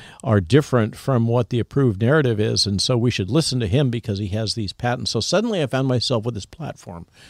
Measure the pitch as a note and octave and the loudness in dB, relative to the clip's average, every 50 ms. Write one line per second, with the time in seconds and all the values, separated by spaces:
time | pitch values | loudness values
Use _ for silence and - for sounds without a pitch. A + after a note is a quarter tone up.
0 | - - - - - B2+ A2 G2+ E2+ D#2+ A#2+ D#3 C#3+ - C3+ A#2+ G#2+ A2+ - - | -20 -20 -18 -8 0 2 4 4 4 6 4 4 4 4 2 2 2 0 -4 -6
1 | - C3+ C3+ A#2 A#2 A2+ A#2 B2 A#2 - B2 A#2 G2+ - - C#3+ C#3 A#2+ G2 F#2+ | -2 0 0 2 2 2 2 0 0 0 -2 -2 -2 -2 0 2 2 2 2 2
2 | A2+ A#2+ D3+ D#3+ C#3 B2 A2 G#2 G#2+ A#2 A2+ G2+ - G2+ G#2 F2+ - - B2+ A#2 | 2 4 4 4 4 2 0 0 0 0 0 0 0 0 0 0 0 0 0 2
3 | A#2 B2 - - F#2+ F#2 A#2+ D#3+ - - C3 B2+ A2+ F#2 G2+ D3 C#3+ B2 A#2 B2 | 2 0 0 -2 -2 0 0 0 0 0 -2 -2 -2 0 2 2 2 2 0 -2
4 | - - G2 F#2+ G#2+ F2+ G2 A2 A2+ G2 - A#2 G#2 F2 - - - A#2+ B2 B2 | -4 -4 -4 -4 -4 -4 -4 -4 -4 -4 -4 -6 -6 -8 -6 -4 -2 -2 -2 -2
5 | G#2+ - - A2+ - - F3 F#3+ A3 A#3+ G#3+ F3 C#3+ A#2+ C#3 C3 C#3 C3 B2+ A#2+ | -4 -4 -2 -2 -2 0 0 0 0 0 -2 -2 -2 -2 0 0 0 2 0 0
6 | - - B2+ A2 G#2+ B2 A#2 G2+ - - - - D3+ - - - - - F2 E2+ | 0 0 -2 -2 -2 -4 -6 -8 -10 -12 -14 -12 -12 -12 -12 -12 -14 -16 -14 -14
7 | F2 _ _ - - | -16 _ _ -20 -20